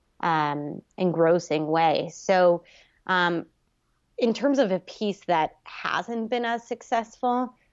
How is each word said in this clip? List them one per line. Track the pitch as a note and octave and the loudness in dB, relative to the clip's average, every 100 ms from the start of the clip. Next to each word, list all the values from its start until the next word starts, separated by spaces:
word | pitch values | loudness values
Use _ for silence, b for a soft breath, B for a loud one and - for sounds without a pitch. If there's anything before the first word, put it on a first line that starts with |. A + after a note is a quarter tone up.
| _ _ | _ _
um, | F3 D#3+ D3 D3 D3 - - - | -2 0 0 -4 -8 -12 -14 -4
engrossing | F#3 E3 E3 F3 - D3+ D#3 | 0 2 4 4 2 -4 0
way. | D#3+ E3 D#3 E3+ | 0 2 0 -2
So, | - - F#3 F3+ E3+ b b b b - | -8 0 4 4 4 b b b b -4
um, | F#3 F3 E3+ - _ _ _ _ _ _ - | 0 0 -2 -6 _ _ _ _ _ _ -2
in | A#3 | 0
terms | A3 C4+ C4+ | 2 0 2
of | A3 | 2
a | F#3 | 0
piece | - - G#3 F#3 - | -6 -8 -6 -4 -2
that | E3 D#3 - | 0 0 -4
hasn't | - - E3 D#3 - A#3 A3 | -20 -10 -4 -4 -4 -6 -4
been | A#3+ | -4
as | A#3 A#3 - | -4 -6 -8
successful, | A3+ - A#3 A3+ - B3 B3 B3 b b | -12 -4 -4 -4 -4 -2 0 -2 b b